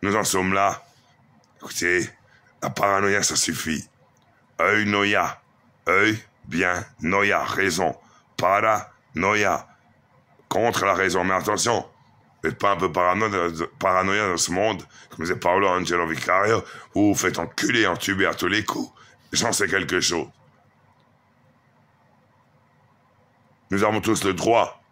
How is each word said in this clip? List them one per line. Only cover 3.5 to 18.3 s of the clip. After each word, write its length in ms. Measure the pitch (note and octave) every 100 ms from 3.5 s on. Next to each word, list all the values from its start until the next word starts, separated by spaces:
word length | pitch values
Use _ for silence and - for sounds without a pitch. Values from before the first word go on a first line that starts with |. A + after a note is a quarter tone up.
| D#2 - D#2 - _ _ _ _ _ _ _
Œil 240 | E2+ D3 G#2+
noya. 560 | D3 G2+ G#2 E2+ - _ _ _ _ -
Œil, 280 | F2+ G#2+ A2 - _ -
bien, 400 | E2 F#2 F2+ - _
noya, 420 | D#2+ F#2+ G2+ F2+
raison. 540 | C#2 - F#2+ E2 E2+ - _ _ _ -
Paranoïa. 1300 | F2+ G2 A2 G#2+ - _ _ D#2 F#2+ G#2+ G2+ E2 - _ _ _ _ _ _ _ _
Contre 380 | F2+ A#2 F2+ F#2+
la 80 |
raison. 320 | F2+ F#2+ F2+ F#2
Mais 80 |
attention, 520 | F#2 F#2 G#2 A#2 A2 - _ _ _ _ _
vous 80 | D#2+
n'êtes 100 | -
pas 120 | G2+
un 60 | F#2+
peu 120 | F2+
parano-, 800 | E2 F2+ F#2+ A2 G2+ E2+ E2 E2 -
paranoïa 500 | F#2+ F#2 F#2+ G2+ G#2
dans 80 | F2
ce 140 | -
monde, 320 | F2+ G#2+ G2 D#2+ - -
comme 160 | - D#2+
disait 100 | F2
Paolo 320 | F2 F#2 G2
Angelo 400 | F2+ E2+ F2 E2
Vicario, 560 | D#2+ - F#2 G#2 A2 - - -
où 200 | - G#2
vous 60 | G2
faites 200 | - -
enculer, 480 | E2+ - - A#2+ G#2
entuber 400 | F2 - G2
à 60 | F#2